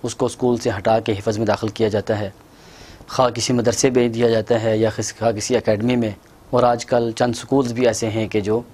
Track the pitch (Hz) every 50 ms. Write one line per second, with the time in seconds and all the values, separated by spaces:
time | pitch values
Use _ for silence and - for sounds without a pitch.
0 | - 123 - - 127 120 - - 127 123 120 117 - 123 107 98 95 113 110 113
1 | 113 - 110 98 101 117 107 104 113 104 104 - - 110 - - 113 107 101 104
2 | 98 - 110 101 107 98 - - - - - - - - - - - - - -
3 | - - - - 131 123 113 - 110 - 127 120 110 120 113 - - 135 123 127
4 | 120 120 113 113 120 117 113 110 110 - 120 113 110 113 110 107 110 110 - -
5 | 107 - - - 135 117 110 104 104 - 127 113 - - 107 104 110 120 127 120
6 | 117 107 101 - _ - - - - - - 123 120 120 120 117 - - 131 120
7 | 120 117 113 - 127 120 117 - - - 135 139 135 120 117 117 127 117 110 -
8 | - 110 104 113 110 95 - 110 98 101 107 117 120 -